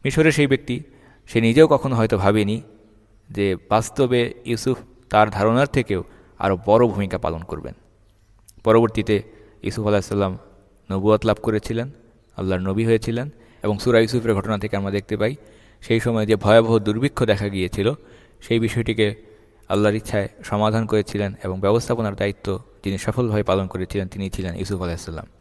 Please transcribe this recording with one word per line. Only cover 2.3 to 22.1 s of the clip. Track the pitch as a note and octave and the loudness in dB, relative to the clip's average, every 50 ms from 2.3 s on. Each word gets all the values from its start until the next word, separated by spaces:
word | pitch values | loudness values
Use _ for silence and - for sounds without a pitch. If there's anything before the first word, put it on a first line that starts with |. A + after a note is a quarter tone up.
| G2+ A2 G#2 G2+ G#2+ C3+ - - - _ _ _ _ _ _ _ _ _ _ - | 4 2 2 0 -2 -6 -8 -14 -20 _ _ _ _ _ _ _ _ _ _ -12
যে | - G2+ G2+ G2 F#2 E2+ _ - | -4 -2 -2 -2 -2 -4 _ 0
বাস্তবে | G#2 A2 G#2+ - - - C3+ B2 B2 A#2+ A#2+ - - - - | 0 0 0 0 0 0 2 2 4 0 0 -2 -4 -12 -6
ইউসুফ | - A#2+ A2 - C3 B2+ - - - - _ _ _ | -6 -6 -4 -2 -4 -4 -4 -6 -20 -20 _ _ _
তার | - G#2+ G#2+ G#2+ | 4 4 4 4
ধারণার | G2 G2 G2+ A2 A2+ B2+ C#3+ | 2 0 2 2 4 2 2
থেকেও | C3+ - C3+ A#2+ - G2+ F2+ E2 - - - - _ _ _ | 2 0 -2 -2 0 -4 -6 -6 -8 -18 -20 -20 _ _ _
আরও | - G2 F#2+ F2 - | -2 -2 -2 -2 2
বড় | G2+ G#2 A#2 B2 | 4 4 4 4
ভূমিকা | A#2 G2 G2 G2+ F#2+ F#2 F2+ | 2 2 -4 -6 -4 -6 -6
পালন | - - E2 E2 | -4 -6 -6 -6
করবেন। | F2 - D#2+ D#2 - - - _ _ _ _ _ _ _ _ _ _ _ _ _ _ - _ - - | -10 -10 -12 -12 -12 -14 -16 _ _ _ _ _ _ _ _ _ _ _ _ _ _ -20 _ -4 2
পরবর্তীতে | A2+ A2 A2+ A#2 A2 G#2+ A2+ G2+ - G#2+ G2 - - - - - - _ _ | 4 4 4 4 2 0 -4 -2 0 -2 -2 -2 -6 -20 -20 -20 -20 _ _
ইউসুফ | - A2+ A2 A#2 G#2 | -10 -8 -6 -4 -2
আলাইহিস | G#2 G#2 G2+ F#2+ | 0 0 0 0
সালাম | - G#2 G2+ G2+ F#2+ F#2 - - - - _ _ _ _ _ _ - | -2 -2 -2 -2 -2 -4 -8 -14 -20 -20 _ _ _ _ _ _ -8
নবুয়ত | F#2+ F#2+ F#2+ G#2+ G#2+ G#2 - | -6 -2 2 2 2 2 2
লাভ | A2 G#2 - | -2 -2 0
করেছিলেন, | - A#2 G#2+ G#2+ - - A2 A2+ A#2+ C3+ - - _ _ _ _ _ _ _ | -2 -2 -2 -2 -4 -4 -6 -6 -6 -8 -12 -20 _ _ _ _ _ _ _
আল্লাহর | - F#2+ F#2+ F#2 F2+ | -8 -4 -4 -2 -2
নবী | F#2 F#2+ F#2+ G#2+ A2+ | -2 -2 -2 0 2
হয়েছিলেন | A2+ A2+ A2 - - A2+ A#2 C3 D3 - - - _ _ _ | 2 2 2 0 -2 -4 -4 -6 -8 -12 -18 -20 _ _ _
এবং | - G2+ G#2 G2+ | -4 -4 -4 -2
সূরা | - B2 A#2+ A2+ | 0 4 4 4
ইউসুফের | A2+ G#2+ B2 A#2+ A2 A#2 G#2+ | 4 4 0 -2 0 0 0
ঘটনা | F#2+ - G#2+ A2 G2+ | 0 0 -2 -4 -4
থেকে | G#2 G#2 - | -4 -4 -4
আমরা | G2 G2 G2 | -4 -4 -2
দেখতে | G2 G2+ G2 - G#2+ | -4 -4 -4 -4 -4
পাই | G#2+ G#2+ A#2 C#3+ - - - - - - - - _ | -2 -2 -2 -4 -8 -16 -20 -20 -20 -20 -20 -20 _
সেই | - - A#2 A2+ | -2 0 0 0
সময় | - A#2+ A#2 A2 G#2+ | 0 0 -2 0 2
যে | G#2 A2 | 2 0
ভয়াবহ | G2 - G#2 A2 A#2 A2+ A2+ A#2 A2 | 2 4 6 6 8 8 6 2 2
দুর্ভিক্ষ | G2+ G#2 G#2+ A2+ C3 C#3+ - - B2+ | 2 0 -2 0 -2 -2 -2 -2 0
দেখা | A2 G#2 G2 G#2 G2+ | 0 0 0 0 -4
গিয়েছিল, | G2 F#2+ F#2 F2 - - G2 A#2 D3 - - - - - - _ _ _ | -4 -4 -4 -4 -4 -2 -2 -2 -2 -2 -12 -20 -20 -20 -20 _ _ _
সেই | - - A#2 A#2 | -4 -2 0 0
বিষয়টিকে | A2+ G#2+ - A#2 A2 - A2 G#2+ G#2+ G#2 G#2 - - - - - _ _ _ _ - _ | 0 0 -2 -2 -2 -2 0 0 0 0 0 -6 -16 -20 -20 -20 _ _ _ _ -8 _
আল্লাহর | - G2+ G#2 G#2 G#2 | 0 2 2 2 0
ইচ্ছায় | A2 - - - G#2 G2 - - - - | 0 -4 -4 -4 -4 -4 -4 -10 -16 -8
সমাধান | - - G#2 G#2+ G#2+ G#2+ A2+ A2+ | -6 -2 0 0 0 0 -2 -2
করেছিলেন | G#2+ A2 G#2+ G2+ - - G#2 G#2 G2 G#2 - | 0 0 -2 -2 -2 -4 -4 -4 -4 -6 -8
এবং | - F#2+ F#2 F#2+ | -8 -8 -6 -2
ব্যবস্থাপনার | G2 G2 G#2+ A#2 A#2 - B2 A#2 A2+ G2+ | 0 2 2 0 0 -2 -4 -4 -4 -6